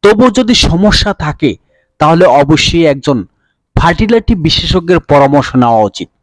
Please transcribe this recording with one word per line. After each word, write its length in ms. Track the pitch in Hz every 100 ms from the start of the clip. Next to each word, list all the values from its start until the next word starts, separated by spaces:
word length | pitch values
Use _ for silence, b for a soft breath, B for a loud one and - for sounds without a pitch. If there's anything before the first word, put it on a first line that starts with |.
তবুও 260 | 202 214 254
যদি 220 | 220 226 226
সমস্যা 520 | - 170 208 - 208 196
থাকে, 320 | 151 147 143 - _ _ _ _
তাহলে 260 | 151 165 185 135
অবশ্যই 440 | 143 156 - 170 165
একজন 280 | 139 143 127 90 _ _ _ _ -
ফার্টিলিটি 580 | 165 165 214 233 - 208 156
বিশেষজ্ঞের 540 | - 160 185 170 175 -
পরামর্শ 420 | 143 139 143 127 131
নেওয়া 260 | 120 113 104
উচিত। 200 | - 90 _